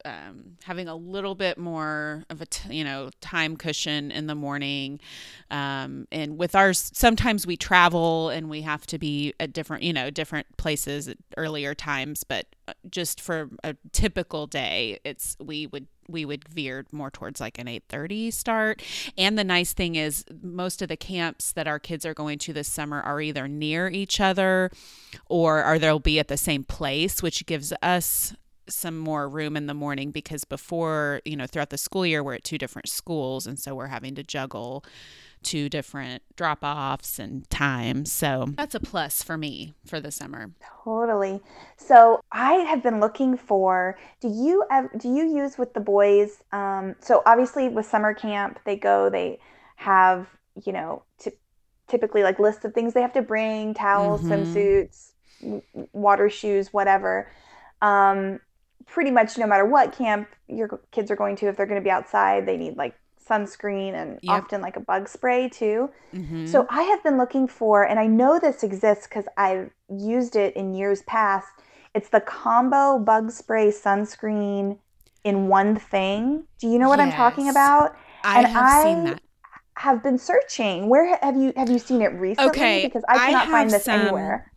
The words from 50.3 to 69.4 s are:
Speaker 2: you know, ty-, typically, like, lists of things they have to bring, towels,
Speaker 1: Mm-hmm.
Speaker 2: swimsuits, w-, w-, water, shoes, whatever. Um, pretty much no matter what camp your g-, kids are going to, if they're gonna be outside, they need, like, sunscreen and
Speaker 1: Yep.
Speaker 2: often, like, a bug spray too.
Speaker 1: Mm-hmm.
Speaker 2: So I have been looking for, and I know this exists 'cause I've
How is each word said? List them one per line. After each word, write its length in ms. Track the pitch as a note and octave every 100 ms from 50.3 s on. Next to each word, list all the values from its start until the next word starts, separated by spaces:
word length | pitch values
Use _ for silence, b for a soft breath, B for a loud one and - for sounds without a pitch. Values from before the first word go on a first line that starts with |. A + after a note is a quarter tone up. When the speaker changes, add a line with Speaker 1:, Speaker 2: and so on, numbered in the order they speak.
| _ _ - G#3
Speaker 2:
you 80 |
know, 300 | F#3 D#3+ D#3+ _ _
ty-, 80 | - - _ _ _ _ -
typically, 340 | A#3 G#3+ G#3+
like, 160 | G3 F#3+
lists 280 | G#3 G#3+ A3+
of 80 |
things 200 | A#3 A#3
they 80 | B3
have 120 | B3
to 80 | C4
bring, 520 | A3 A3 A3 A3 G#3+
towels, 480 | G#3+ G3+ G3+ G3+ G#3
Speaker 1:
Mm-hmm. 60 | E3
Speaker 2:
swimsuits, 840 | G3+ E3 E3+ G3 G3 - _ _ _ b b
w-, 220 | - G#3 -
w-, 160 | - -
water, 360 | G3+ G3+ G3+ G3+
shoes, 440 | G#3 G#3+ G3 G3
whatever. 580 | G#3 G3 G3 F#3+ F#3+ - b b b b b
Um, 580 | G#3 G3+ G3 G3 G3 G3 _ _ _ _ -
pretty 260 | - C#4+
much 260 | B3 A3 A#3+
no 100 | A3
matter 180 | G3 G#3
what 280 | C#4 B3
camp 340 | - A#3 G#3 G#3 _ -
your 200 | A3+ G#3+
g-, 80 | G#3+ _
kids 200 | - G#3
are 40 | G3+
going 200 | G3+ G3
to, 100 | G3+
if 80 | G3
they're 100 | G3+
gonna 140 | G3+
be 120 | F#3+
outside, 540 | F#3 - G#3 G3 G3 F#3+
they 120 | F3+
need, 180 | E3 D#3+
like, 200 | - - _ _ -
sunscreen 640 | G#3+ G3+ - G#3 G3 G3
and 260 | F3+ D#3+ -
Speaker 1:
Yep. 100 | F#3
Speaker 2:
often, 300 | G3+ F#3+ G3+
like, 140 | F3+ F#3+
a 40 |
bug 280 | G#3+ F#3+ G3
spray 400 | - B3 B3 B3+
too. 420 | - A3 A3 C#4 b b F3+
Speaker 1:
Mm-hmm. 300 | D#3 E3 D#3+
Speaker 2:
So 200 | C4 B3
I 120 | C#4+
have 220 | F4 G#4
been 140 | D#4+ C4+
looking 300 | B3 C4+ C4
for, 360 | - A3 G#3
and 160 | G3+ A3
I 80 | A3
know 320 | A3 B3+ E4+
this 240 | D#4 B3+
exists 420 | G#3+ F#3+ G#3+ G#3 -
'cause 200 | G#3+ G3
I've 320 | -